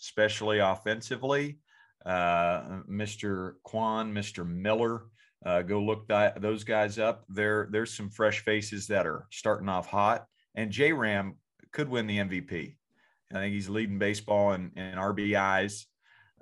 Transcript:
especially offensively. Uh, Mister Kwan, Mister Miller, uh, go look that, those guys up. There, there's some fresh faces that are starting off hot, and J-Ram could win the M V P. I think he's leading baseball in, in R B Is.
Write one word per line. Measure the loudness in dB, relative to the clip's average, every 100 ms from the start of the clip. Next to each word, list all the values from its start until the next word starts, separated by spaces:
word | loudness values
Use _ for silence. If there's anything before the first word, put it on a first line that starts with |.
especially | -4 2 2 2 0 4
offensively. | 2 2 -2 -4 -4 -4 0 0 -2 -8 _ _ _ _
Uh, | -4 0 2 4 2 0 -4 -12 -8
Mister | -6 -6 -6 -6 -4 -6 -12
Kwan, | -8 -4 -2 -2 -2
Mister | -4 -6 -6
Miller, | -6 -2 0 2 2 -2 -8 _ _ _ 0
uh, | 0
go | 2 0
look | 0 -2 2
that, | 4 4 2
those | -2 -2
guys | 0 2 2 2
up. | 0 0 -4
There, | 0 2 2 0
there's | -2 -2
some | -6 -8
fresh | 2 2 2
faces | 0 0 -2 -6 0
that | 0 0
are | -4 -10
starting | -4 -2 0 0
off | -2 0
hot, | 2 2 2 -4 _ _ -8
and | -4
J-Ram | 2 2 2 0 0 -2 -10 _ _ _
could | -6 -2
win | -2 0
the | 0
M | 0
V | -4
P. | -4 -6 -8 -14 _ _ _ _ _
I | -6
think | -2
he's | -2 -2
leading | -2 -2 0
baseball | 0 0 2 4 4
in, | 2 -4 -10
in | -8 -4
R | -2
B | 0 2
Is. | 2 4 2 0 -4 -16 _ _ _ _ _